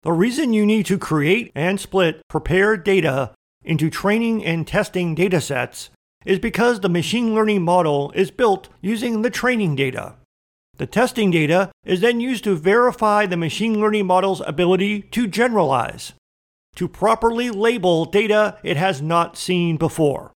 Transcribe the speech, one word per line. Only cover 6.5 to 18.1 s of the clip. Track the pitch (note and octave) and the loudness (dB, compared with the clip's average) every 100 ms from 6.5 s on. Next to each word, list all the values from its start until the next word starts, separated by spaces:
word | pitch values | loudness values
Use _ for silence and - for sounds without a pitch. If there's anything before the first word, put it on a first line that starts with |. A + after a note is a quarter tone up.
| F3+ A#3+ A#3 | 0 0 2
the | F#3+ | 0
machine | E3+ - A3+ A3+ | 0 0 -2 0
learning | A3 A3 G#3 | 2 2 2
model | E3+ F3+ D#3+ C#3+ C#3+ | 2 2 2 0 -2
is | - F#3+ | -2 -2
built | - A#3+ F#3+ - _ | 2 0 0 -6 _
using | F#3 A3 A#3+ A3 | -6 -4 -2 -2
the | A3+ | -2
training | - B3 A#3+ F#3 | -2 -2 0 0
data. | C3+ C3+ - - - _ _ _ _ _ - | 0 -4 -4 -12 -16 _ _ _ _ _ -10
The | C3+ | -4
testing | G3+ B3 - G3+ | 0 0 2 2
data | E3 D3+ F3 F#3 _ | 2 2 2 0 _
is | - F3+ | -4 0
then | A3+ A#3 | 2 0
used | B3 A#3+ | -2 -4
to | G#3+ | -2
verify | F3 F3 A3 B3 - G#3+ G#3 | 0 2 4 2 2 0 2
the | G#3 F3 | 0 -2
machine | E3 - A3 G#3+ | -4 -2 -2 0
learning | G#3+ G#3+ F#3 | 0 0 2
model's | F#3 G3 F3+ | 2 2 -2
ability | - D3 F3 F#3 G3+ G#3 | -4 0 2 2 0 -4
to | - - A#3 | -4 -4 -2
generalize, | F3 B3 A3 D3+ C3 - - - - _ _ _ _ _ | 0 0 2 2 0 -2 -8 -18 -20 _ _ _ _ _
to | - E3+ | -8 -8
properly | - G3+ A3+ A#3 A#3 B3 | -2 0 2 0 0 -4
label | G3 A3+ A#3+ F3+ E3 | 0 0 2 2 2
data | E3 | 2